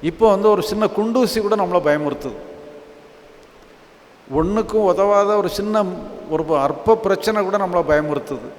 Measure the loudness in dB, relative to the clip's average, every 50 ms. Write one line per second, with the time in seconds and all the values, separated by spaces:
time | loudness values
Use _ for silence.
0 | -4 -6 -2 2 4 4 4 4 4 4 2 2 0 -4 -2 -2 -2 -2 0 0
1 | -2 0 2 2 2 2 0 -2 0 0 0 0 0 0 0 0 2 2 0 2
2 | 0 -4 -4 -6 -8 -10 -12 -12 -14 -16 -18 -18 -18 -20 -20 -20 -20 -20 -20 -20
3 | -20 -20 -20 -20 -20 -20 -20 -20 -20 -20 -20 -20 -20 -20 -20 -20 -20 -20 -20 -20
4 | -20 -20 -20 -20 -16 -4 -2 0 0 0 0 -2 -2 0 0 0 2 2 2 2
5 | 4 4 4 4 4 4 2 0 0 0 -2 -4 -4 0 0 0 0 0 -4 -8
6 | -12 -14 -14 -16 -10 -6 -4 -4 0 0 0 2 2 0 -2 -2 2 2 2 4
7 | 4 0 0 0 0 -2 0 0 0 0 0 -2 -2 0 0 0 2 2 2 2
8 | 2 0 -4 -4 -6 -8 -10 -10 -10 -14 -18